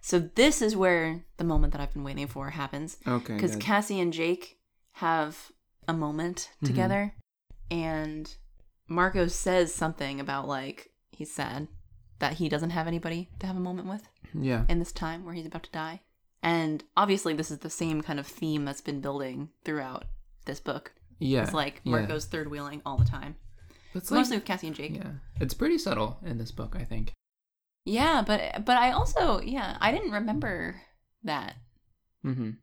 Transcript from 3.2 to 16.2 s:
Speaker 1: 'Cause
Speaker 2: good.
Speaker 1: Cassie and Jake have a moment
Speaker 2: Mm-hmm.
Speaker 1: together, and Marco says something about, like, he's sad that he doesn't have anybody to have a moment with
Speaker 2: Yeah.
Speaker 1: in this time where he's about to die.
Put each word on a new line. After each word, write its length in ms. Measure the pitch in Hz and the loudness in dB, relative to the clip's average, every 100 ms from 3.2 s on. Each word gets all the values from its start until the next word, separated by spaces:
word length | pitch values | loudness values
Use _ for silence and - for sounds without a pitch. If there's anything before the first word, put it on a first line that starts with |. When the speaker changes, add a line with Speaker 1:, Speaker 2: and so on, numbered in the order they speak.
| 117 107 | -2 0
Speaker 1:
'Cause 120 | 180 | 0
Speaker 2:
good. 80 | 107 | 0
Speaker 1:
Cassie 380 | 110 208 208 196 | 2 2 2 0
and 140 | 175 | 0
Jake 460 | 160 165 180 - _ _ _ _ | 0 0 0 -4 _ _ _ _
have 580 | - 170 160 151 156 - _ _ _ - | -4 0 2 0 -6 -20 _ _ _ -4
a 60 | |
moment 580 | 165 151 151 170 180 - - | -2 0 -2 -2 -4 -10 -4
Speaker 2:
Mm-hmm. 80 | 143 | 0
Speaker 1:
together, 480 | 123 110 196 208 - - _ _ - - | 2 2 2 -2 -6 -20 _ _ -16 -4
and 640 | 170 160 156 156 156 156 - - - - _ _ | -2 -2 -2 -4 -6 -10 -14 -20 -20 -20 _ _
Marco 400 | 170 185 190 170 | 2 2 4 2
says 460 | - 190 185 170 | 2 2 4 4
something 460 | - 160 160 139 139 | 2 -2 -2 -6 -4
about, 280 | 143 139 139 | -4 -4 -2
like, 440 | 135 135 - - _ _ | -4 -4 -10 -16 _ _
he's 220 | - 151 | -14 -10
sad 340 | - 139 139 151 - - - - - | -6 -6 -4 -8 -12 -20 -20 -20 -2
that 140 | 143 | -2
he 160 | 160 165 | 0 0
doesn't 220 | 147 165 | 0 0
have 160 | 170 165 | -2 -2
anybody 420 | 170 165 165 180 - | -2 -4 -6 -8 -8
to 80 | 190 | -6
have 80 | 185 | -4
a 60 | |
moment 260 | 180 185 190 | -4 -6 -8
with 220 | 202 - _ - | -10 -12 _ -12
Speaker 2:
Yeah. 320 | - 131 120 - | -4 0 4 6
Speaker 1:
in 120 | 170 | 6
this 120 | 170 | 2
time 320 | - 160 165 | -4 -6 -6
where 100 | 180 | -8
he's 120 | 170 160 | -10 -8
about 180 | 160 | -10
to 80 | - | -10
die. 300 | 165 160 170 _ _ | -8 -8 -10 _ _